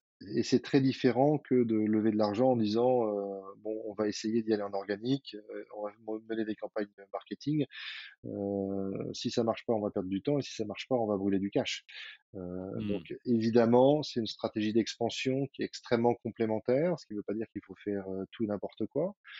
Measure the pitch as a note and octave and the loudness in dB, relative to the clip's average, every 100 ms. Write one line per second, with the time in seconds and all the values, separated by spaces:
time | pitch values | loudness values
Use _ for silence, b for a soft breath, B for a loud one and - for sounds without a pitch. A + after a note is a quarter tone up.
0 | _ - F#2 A#2+ - A#2+ - C#3 C3+ - | _ -18 -6 -4 2 0 4 4 4 4
1 | B2+ A#2+ C#3+ D3 - B2+ A#2 A2 G#2+ G#2+ | 2 4 4 2 2 2 4 2 4 4
2 | A2 G#2+ G#2 G2+ C3 A#2+ G#2+ A2 B2+ B2 | 4 4 2 4 4 4 2 4 4 4
3 | A2 G2+ G2+ G2 F#2+ G#2+ G#2+ A2 A2+ G2+ | 2 0 -4 -8 -12 -12 -8 -6 -6 -2
4 | G#2+ - A2 A2+ A2 G#2+ G2+ G2 G2 G2+ | -2 -2 -2 -2 0 0 -2 -6 -4 -4
5 | A#2+ C#3 - G#2 G#2+ G#2 G#2 G#2+ G#2 A2 | -2 -2 -4 -16 -12 -12 -12 -8 -10 -10
6 | A2 A2 A2 A2+ G#2+ G#2 G#2 A2 G#2 - | -8 -8 -6 -4 -4 -6 -8 -6 -8 -10
7 | G2 G2 - G#2 C#3+ D3+ C3 B B B | -14 -12 -10 -8 -4 -2 -2 B B B
8 | B B A#2 G#2 G2+ G2 G2 G2 G2 - | B B -10 -6 -2 -2 -2 -4 -4 -6
9 | A#2+ A2+ A#2+ A#2+ A#2 A2 - A2+ G#2 G#2 | -8 -6 -4 0 0 -2 -2 0 0 -2
10 | F#2 F#2+ - C#3+ - - G#2 F#2+ - B2+ | -2 -2 0 -2 -2 -6 -8 -6 -2 0
11 | G#2+ G2+ G2 F#2+ G2+ C#3 - - - B | 2 2 2 0 0 -2 -2 -4 -10 B
12 | B B B G2+ F2+ F2+ F#2+ A2+ G#2 G2+ | B B B -12 -8 -8 -6 -4 -4 -4
13 | D#2 - B2+ A#2 A2+ A#2 A#2 B2 C3+ D3+ | -6 -6 0 2 6 6 8 8 8 6
14 | - B2 G#2+ - A2+ A2 G#2+ A2 G2+ - | 0 -4 -4 -4 -4 0 2 2 2 0
15 | A2+ - C3 C3 C3+ - A2 - - A#2 | -4 -2 -2 0 -2 -4 -6 -6 0 2
16 | A#2+ A2+ A#2 - A2 A2 - C3 F3 D#3+ | 4 2 -2 -2 0 0 2 2 2 -2
17 | - G#2 G2+ G#2+ A2 G2+ - F#2+ G#2 G2+ | -6 -8 -4 -4 -6 -10 -12 -10 -4 -4
18 | F#2+ F#2+ F#2+ - G#2+ G2+ G2+ - A2+ C#3+ | -4 -6 -6 -4 -2 -2 -4 -6 -4 -2
19 | F#3 - B | -4 -6 B